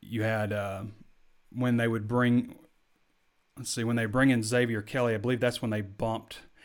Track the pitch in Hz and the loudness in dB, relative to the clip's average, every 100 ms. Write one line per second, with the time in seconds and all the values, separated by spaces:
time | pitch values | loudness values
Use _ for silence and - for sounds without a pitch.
0 | - 117 110 110 104 104 101 98 101 - | -8 -4 -2 -2 -2 -4 -4 -8 -12 -16
1 | - _ _ _ _ 120 123 120 117 113 | -20 _ _ _ _ -2 0 2 2 -2
2 | 107 123 123 120 120 - - _ _ _ | -2 2 4 4 0 -10 -20 _ _ _
3 | _ _ _ _ _ - 120 - 117 117 | _ _ _ _ _ -14 -8 -4 0 0
4 | 110 127 135 123 107 123 123 110 104 135 | 0 4 4 4 2 2 2 0 -4 0
5 | 120 110 117 127 123 120 117 107 101 98 | 0 0 0 0 0 0 -4 -2 -4 -4
6 | 113 113 - - - _ | -4 -4 -8 -20 -20 _